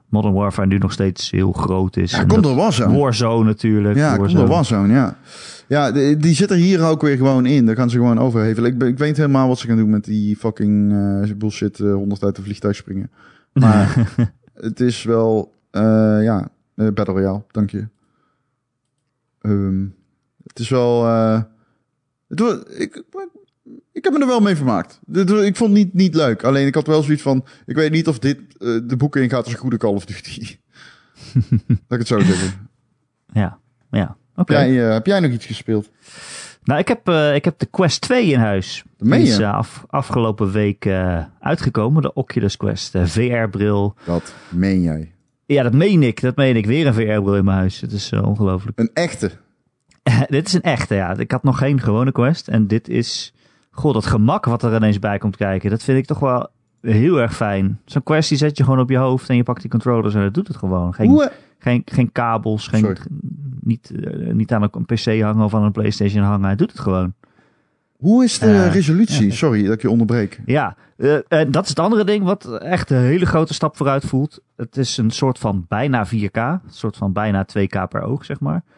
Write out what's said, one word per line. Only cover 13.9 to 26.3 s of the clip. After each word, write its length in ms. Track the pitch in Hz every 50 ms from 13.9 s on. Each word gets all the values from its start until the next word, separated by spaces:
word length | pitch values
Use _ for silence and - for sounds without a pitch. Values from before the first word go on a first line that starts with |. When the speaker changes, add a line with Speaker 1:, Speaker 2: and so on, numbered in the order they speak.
| - 131 113 95 - - 120
Speaker 1:
<laughs> 280 | - - _ _ _ _
Speaker 2:
het 260 | - - 113 - -
is 220 | 123 123 110 - -
wel, 500 | 110 117 113 113 113 110 107 98 - _ _ _ _
eh, 120 | - 95 107 113 110 110 110 107 107 107 107
ja, 260 | 113 110 95 - - _ _ _ _ -
eh, 140 | - 107 110 101
Battle 200 | 107 104 95 95
Royale, 280 | 95 98 98 95 101 101 _
dank 200 | - 110 104 98
je. 180 | - 101 107 107 _ _ _ _ _ _ _ _ _ _ _ _ _ _ _ _ _ _ _ _ _ _ _ _ _ _ _ _ _ _
Ehm, 440 | - 107 104 101 98 98 95 95 98 98 95 _ _ _ _ _ _ _ _ _ -
het 120 | - - -
is 100 | 117 -
wel, 380 | 131 127 123 120 120 120 117
eh, 360 | 117 113 113 113 110 110 113 110 - _ _ _ _ _ _ _ _ _ _ _ _ _ _ _ -
het 120 | - 156
wa-, 220 | 220 240 196 - - -
ik, 340 | - - - - - - 339 _ - 381 392 349 _ 415 392 _ _ _ _ - - - _ _ -
ik 120 | - -
heb 80 | 381 269
me 80 | 302
er 60 | 277
wel 140 | 247 247 233
mee 160 | 208 202 185
vermaakt. 440 | 151 139 127 110 90 - - - _ -
Dit 240 | - - 180 196 175
wa-, 80 | 208 214 196
ik 140 | 202 196
vond 140 | - 233 214 202
het 20 | 208 208
niet, 100 | 180 190
niet 200 | 180 196 185 151
leuk. 300 | 160 151 127